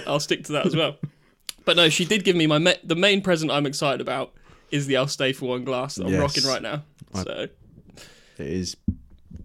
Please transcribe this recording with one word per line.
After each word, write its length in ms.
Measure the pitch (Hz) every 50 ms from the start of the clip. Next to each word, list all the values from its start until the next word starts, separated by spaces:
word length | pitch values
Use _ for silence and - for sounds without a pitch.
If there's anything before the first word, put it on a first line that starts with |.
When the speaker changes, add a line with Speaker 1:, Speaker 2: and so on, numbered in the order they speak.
| - -
Speaker 1:
I'll 120 | 147 147
stick 240 | - - 180 - -
to 60 | - 147
that 120 | 143 143 185
as 80 | -
well. 200 | 165 156 - 151 - - - - _ _ _ _ _ _ - - - -
But 100 | - 165
no, 140 | 170 170 160
she 160 | 151 - 180
did 180 | 156 214 214 180
give 120 | 196 180
me 100 | 170 160 156
my 120 | 151 151
ma-, 140 | 165 180 - - -
the 120 | 170 160
main 260 | 165 190 208 196 196
present 300 | 196 190 175 160 160 139
I'm 140 | 127 143 143
excited 340 | 139 143 - 160 143 131 -
about 340 | 123 123 123 135 135 - - - - - - - _ _
is 140 | - 143 139 139
the 100 | 135 127
I'll 100 | 131 143
Stay 260 | - - 143 131 131
for 120 | - 135 123
One 140 | 123 127 123
glass 320 | 135 131 123 131 143 -
that 100 | 98 92
I'm 60 | 95 95
Speaker 2:
Yes. 80 | -
Speaker 1:
rocking 220 | - 143 143 143 131
right 160 | 135 127 -
now. 220 | - 110 147 151 151 - _ - - - -
Speaker 2:
I 80 | 190 185
Speaker 1:
So 240 | - - - 113 - - _ - - - - - - - - - - - - _ _ _ -
Speaker 2:
It 80 | -
is 320 | 69 85 92 90 85 - - _ - - - - - - - - - - - -